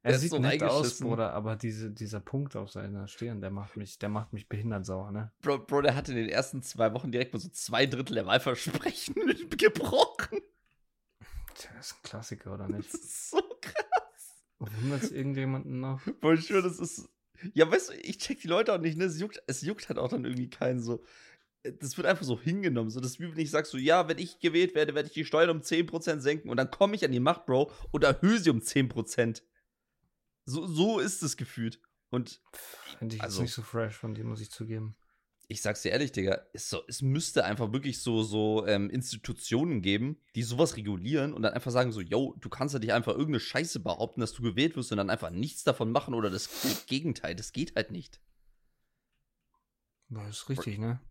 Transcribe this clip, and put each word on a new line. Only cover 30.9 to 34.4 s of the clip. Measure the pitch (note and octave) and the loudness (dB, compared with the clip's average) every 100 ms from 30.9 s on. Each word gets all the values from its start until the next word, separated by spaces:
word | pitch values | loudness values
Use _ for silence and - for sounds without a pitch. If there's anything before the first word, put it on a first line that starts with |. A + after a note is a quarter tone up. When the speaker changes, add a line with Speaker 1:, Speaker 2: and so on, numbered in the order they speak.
| G#3+ | 4
Speaker 2:
ist | G#3 - | 0 -2
es | D3+ - | -4 -4
gefühlt. | B2 - A2+ - _ _ _ | -8 -4 -4 -4 _ _ _
Und | B2 B2 - _ - - - - - | -2 -2 -12 _ -16 -16 -16 -18 -10
Speaker 1:
Finde | A2+ | -6
ich | A2 | -4
jetzt | G#2 | -4
Speaker 2:
also | G2 | -2
Speaker 1:
nicht | A#2+ | -2
so | - | -4
fresh | A2 A#2 A2 G#2+ | -6 -4 -4 -4
von | A2+ | -8
dir, | G#2+ | -6
muss | A2+ A2 | -6 -8